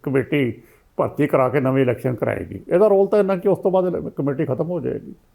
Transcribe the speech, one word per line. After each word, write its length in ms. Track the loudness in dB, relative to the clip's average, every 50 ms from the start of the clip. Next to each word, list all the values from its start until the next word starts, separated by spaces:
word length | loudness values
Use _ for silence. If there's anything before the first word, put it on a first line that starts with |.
ਕਮੇਟੀ 600 | -6 -2 0 0 0 0 0 0 0 0 -2 -6 -14 _ _ _ _ _ -4
ਭਰਤੀ 300 | -2 -2 -2 0 0 0
ਕਰਾ 220 | 2 4 2 2 2
ਕੇ 120 | 2 0
ਨਵੀਂ 220 | 0 2 2 2
ਇਲੈਕਸ਼ਨ 320 | 2 2 0 0 -2 -4 -2
ਕਰਾਏਗੀ। 460 | -2 -2 -2 -2 -4 -6 -10 -12 -12 -6 0
ਇਹਦਾ 180 | 2 4 4
ਰੋਲ 200 | 4 4 4 2
ਤਾਂ 120 | 4 2 2
ਇੰਨਾ 180 | 2 2 0
ਕਿ 120 | 0 0 0
ਉਸ 100 | 0 0
ਤੋਂ 120 | 0 0
ਬਾਅਦ 380 | 2 2 0 0 -2 -4 -8 -8
ਕਮੇਟੀ 360 | -6 -4 -4 -2 -2 -2 -2
ਖਤਮ 260 | -2 -2 -4 -4 -4
ਹੋ 100 | -4 -6
ਜਾਏਗੀ। 340 | -4 -6 -6 -6 -10 -14 -20 _ _ _